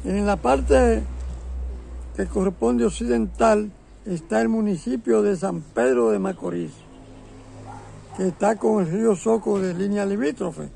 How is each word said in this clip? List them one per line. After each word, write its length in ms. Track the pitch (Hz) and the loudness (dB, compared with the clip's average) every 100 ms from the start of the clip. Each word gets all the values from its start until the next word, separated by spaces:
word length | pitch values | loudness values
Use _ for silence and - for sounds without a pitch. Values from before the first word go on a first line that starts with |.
En 200 | 185 196 | -2 0
la 120 | 208 196 | 0 0
parte 640 | 240 269 247 262 240 226 - - - - - - - - - - - - | 2 2 6 6 6 2 -2 -8 -10 -10 -10 -8 -8 -10 -14 -14 -12 -6
que 100 | 190 | -4
corresponde 580 | 208 190 180 226 240 | 0 -2 0 0 2
occidental 880 | 226 - 233 240 208 - 226 208 214 - - - - | 0 0 -2 0 -2 2 4 4 0 -10 -20 -16 -6
está 340 | 175 - 214 | -6 -2 0
el 80 | 226 | 2
municipio 720 | 226 208 170 233 254 226 220 | 0 0 -2 -2 -4 2 2
de 160 | 208 185 | 4 0
San 260 | 190 - | -2 -4
Pedro 500 | 156 - 127 123 113 | -4 0 2 4 4
de 80 | 104 | 2
Macorís, 500 | 95 - 90 87 80 - - - - - - - - - - - - - - - | -2 -4 -6 -6 -8 -12 -20 -20 -20 -20 -20 -20 -20 -20 -18 -18 -18 -20 -16 -2
que 120 | 185 | -2
está 260 | 170 202 | 2 0
con 300 | 220 220 214 | 2 2 2
el 80 | 165 | 0
río 240 | 185 226 185 | 2 2 2
Soco 420 | 226 226 220 202 | 2 0 0 0
de 160 | 185 | -2
línea 320 | 175 202 202 196 | -2 -2 -2 -2
limítrofe 600 | 208 285 277 180 156 147 | -2 -2 -2 -8 -6 -14